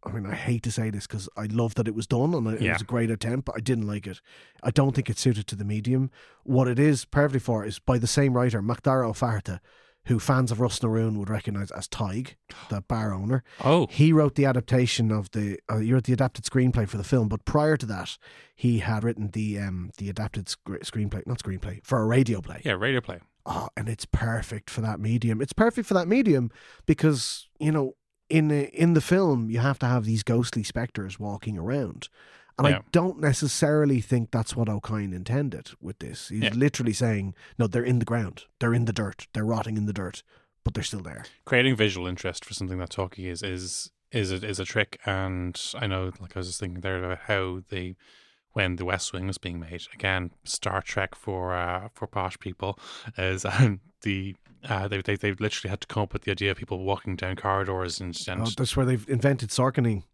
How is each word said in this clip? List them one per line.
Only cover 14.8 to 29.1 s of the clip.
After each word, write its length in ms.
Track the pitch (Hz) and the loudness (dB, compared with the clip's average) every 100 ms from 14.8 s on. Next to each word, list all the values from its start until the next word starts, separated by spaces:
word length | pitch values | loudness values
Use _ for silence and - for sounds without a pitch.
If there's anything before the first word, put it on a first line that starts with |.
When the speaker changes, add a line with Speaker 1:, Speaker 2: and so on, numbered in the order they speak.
| 123 - 113 | 4 2 2
Speaker 1:
of 180 | 107 95 | 2 -2
the, 300 | 110 101 98 - | -4 -4 -4 -2
uh, 100 | 110 | -2
he 140 | 107 | 2
wrote 120 | 131 | 2
the 80 | 123 | 2
adapted 320 | 123 127 - | 2 2 0
screenplay 440 | - 135 127 120 104 | -2 4 4 4 0
for 80 | 104 | -2
the 80 | |
film, 240 | 95 131 110 | 2 2 2
but 160 | 104 | 0
prior 320 | - 151 151 156 | 0 2 4 2
to 100 | 110 | 0
that, 320 | 98 - - - - - | -6 -8 -12 -18 -20 -20
he 260 | _ 120 117 | _ 2 2
had 220 | 90 110 | 2 0
written 260 | 117 110 104 | 0 -2 -4
the, 280 | 107 107 101 | -2 -2 -2
um, 300 | 101 92 90 - | -4 -6 -8 -8
the 100 | 101 | -8
adapted 400 | 95 107 - 92 | -4 -6 -6 -8
scr-, 280 | - - 95 | -10 -8 -10
screenplay, 460 | - 113 104 98 - | -6 -4 -4 -4 -6
not 120 | 120 | -6
screenplay, 420 | - 95 98 101 | -4 -6 -8 -10
for 160 | - 131 | -2 0
a 60 | 110 | 4
radio 340 | 120 120 104 | 4 4 0
play. 220 | - 71 | -6 -8
Speaker 2:
Yeah, 80 | 151 | -2
radio 280 | 95 113 131 | 0 2 0
play. 200 | - 90 _ _ | -2 -12 _ _
Speaker 1:
Oh, 240 | - 87 - - | -8 -6 -6 -8
and 120 | 110 | -6
it's 180 | 113 - | -6 -2
perfect 640 | - 113 113 - 110 - | 0 0 -2 -4 -10 -8
for 100 | - | -4
that 180 | 110 104 | -4 -2
medium. 420 | 107 120 117 110 | 0 2 2 0
It's 120 | 139 | -2
perfect 340 | - 226 - 214 | 2 2 2 0
for 80 | |
that 140 | 190 170 | 2 4
medium 420 | 240 226 139 117 - - - | 4 6 4 2 -6 -20 -12
because, 640 | - 151 156 139 - - - _ | 0 4 4 2 -2 -8 -14 _
you 100 | 151 | 0
know, 220 | 151 135 - _ _ _ | 2 0 -6 _ _ _
in, 220 | 160 151 | 4 4
in 440 | 147 139 - 170 | 2 0 4 6
the 60 | 165 | 6
film, 500 | - | 6